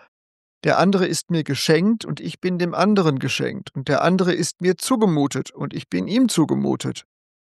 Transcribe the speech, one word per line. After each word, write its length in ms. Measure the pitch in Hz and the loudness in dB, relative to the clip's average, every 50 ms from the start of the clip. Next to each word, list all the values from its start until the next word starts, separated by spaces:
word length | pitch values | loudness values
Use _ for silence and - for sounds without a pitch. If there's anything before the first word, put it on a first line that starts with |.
| - _ _ _ _ _ _ _ _ _ _ _ - | -16 _ _ _ _ _ _ _ _ _ _ _ -2
der 140 | 156 139 - | 0 2 4
andere 280 | 160 190 202 185 185 | 4 4 4 4 2
ist 240 | 156 160 - - - | 0 -2 -2 -4 -2
mir 140 | 175 160 151 | -2 -2 -2
geschenkt 600 | - 143 - - - 160 156 180 214 233 220 - | -2 -4 -2 2 2 2 4 4 2 0 0 -2
und 160 | - 151 - | -6 -8 -8
ich 200 | 165 175 - - | -8 -10 -8 -6
bin 180 | - 185 180 170 | -4 -4 -2 -2
dem 160 | 175 175 - | -2 -2 0
anderen 440 | 143 175 208 214 202 175 160 139 131 | 0 2 2 4 4 4 2 2 0
geschenkt. 560 | 139 135 - - 139 123 - 135 - - - | -2 -4 -2 -2 -4 -4 -6 -8 -12 -12 -10
Und 140 | 139 131 - | -8 -4 -2
der 140 | 143 - - | 0 2 2
andere 320 | 165 185 190 185 180 - | 2 2 2 2 2 0
ist 260 | - 170 - - - | 0 -2 -4 -4 -2
mir 160 | 175 185 180 | -2 -2 -2
zugemutet 720 | - - - 262 226 214 190 160 147 139 139 - 135 139 - - | 0 -2 -2 0 2 2 2 2 2 0 0 -2 -4 -6 -8 -8
und 200 | - 147 139 - | -10 -8 -8 -8
ich 160 | 135 - - | -10 -8 -6
bin 200 | - 180 - - | -4 -4 -4 -2
ihm 200 | 185 247 262 220 | 0 2 2 2
zugemutet. 760 | - 175 156 - 135 135 135 139 131 127 - 131 123 - - _ _ _ _ _ _ _ | 2 2 2 2 2 0 0 0 -2 -2 -4 -6 -8 -8 -12 _ _ _ _ _ _ _